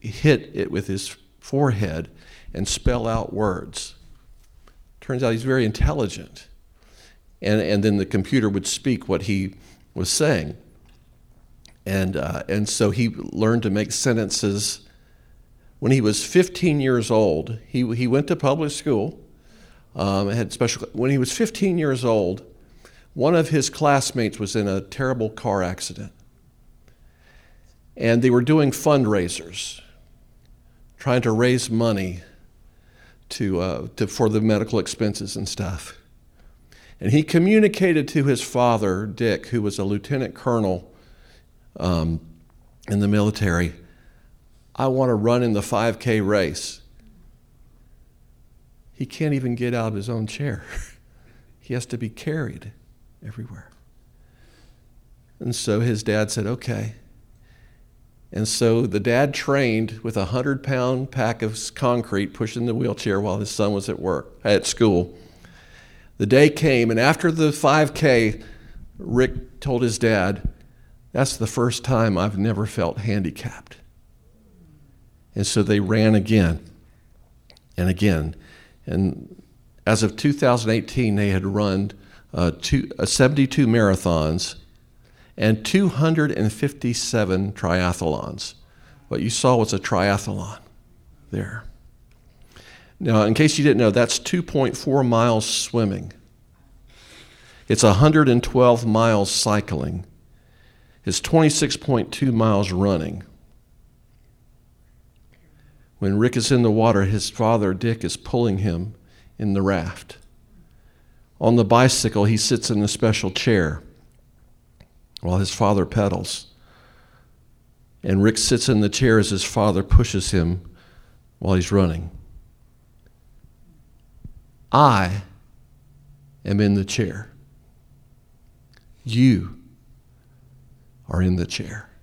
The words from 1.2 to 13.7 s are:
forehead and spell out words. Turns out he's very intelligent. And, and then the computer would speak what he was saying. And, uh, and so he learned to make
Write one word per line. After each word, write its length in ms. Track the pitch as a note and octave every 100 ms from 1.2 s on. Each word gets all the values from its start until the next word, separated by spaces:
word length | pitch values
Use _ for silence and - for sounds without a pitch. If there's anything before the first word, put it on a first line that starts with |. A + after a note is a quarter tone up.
| _ _
forehead 720 | - C3+ C#3+ G#2 G2+ D#2 - - - - -
and 140 | - G2
spell 400 | - - A#2+ A2+
out 240 | A2+ -
words. 600 | G2+ G#2+ F2+ - - - - - - - - - - - - - -
Turns 220 | - B2+
out 80 | A#2+
he's 120 | A2+
very 200 | C3 C3
intelligent. 840 | A2 G#2+ - D3+ G#2+ F#2 D#2 - - - _ _ _ - - _ _ -
And, 200 | - G#2+
and 220 | E2 G#2
then 140 | G#2+ G2+
the 80 | F#2+
computer 440 | G#2 F#2 C3+ G#2+
would 160 | G2 F#2
speak 420 | - C#3 A#2+ -
what 160 | F2+
he 320 | F2+ G2 F#2+ - - - _
was 160 | - F#2
saying. 480 | - D#3 A2+ D2 - - - - - _ _ _ _ _ _ - - -
And, 320 | G2 F#2 F2
uh, 260 | C#2 - -
and 200 | G2+ G#2
so 220 | - G#2+
he 200 | G2+ A#2
learned 520 | - - - A2 A#2
to 60 |
make 220 | A2